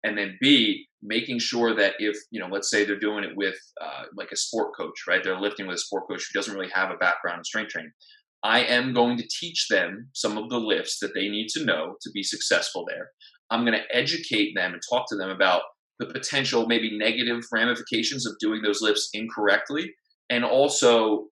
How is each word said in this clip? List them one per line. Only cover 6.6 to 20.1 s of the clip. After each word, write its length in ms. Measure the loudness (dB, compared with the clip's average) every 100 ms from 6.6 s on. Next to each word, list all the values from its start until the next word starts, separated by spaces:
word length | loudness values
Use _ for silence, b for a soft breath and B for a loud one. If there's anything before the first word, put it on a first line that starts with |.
| -4
have 160 | 0 -2
a 60 | 2
background 420 | 0 2 -2 -6
in 60 |
strength 260 | -6 -6 -6
training. 220 | -8 -10 _ b b _ _
I 160 | 2 4
am 280 | 4 2 4
going 240 | 4 4 2
to 100 | -4 -8
teach 260 | -6 -4 2
them 400 | 2 2 -6 -12
some 240 | -4 -2 -2
of 140 | -4
the 80 | -4
lifts 380 | 0 0 -2 -6
that 140 | -4
they 140 | -2 -2
need 200 | -2 -4
to 140 | -2
know 320 | 0 0 -2 -8
to 80 | -10
be 120 | -6
successful 640 | -6 -4 0 0 0 -6 -8
there. 220 | -10 -12 _ B B _
I'm 140 | 0
gonna 200 | 2 0 0
educate 600 | 0 0 -2 -2 0 0
them 200 | 0 -2
and 80 | -4 -2
talk 160 | -2 0
to 80 | -6
them 140 | -4
about 320 | 2 4 4 0 _ _ _
the 60 | -8
potential, 600 | -6 -2 -2 2 2 2
maybe 320 | 2 0 0
negative 460 | 0 2 0 -2 -2
ramifications 760 | 0 2 0 -2 -2 -2 -2 -6
of 80 | -2
doing 200 | 0 2
those 200 | 0 2
lifts 260 | 2 2 0
incorrectly, 840 | -6 -8 0 4 4 2 -6 -6 -12 _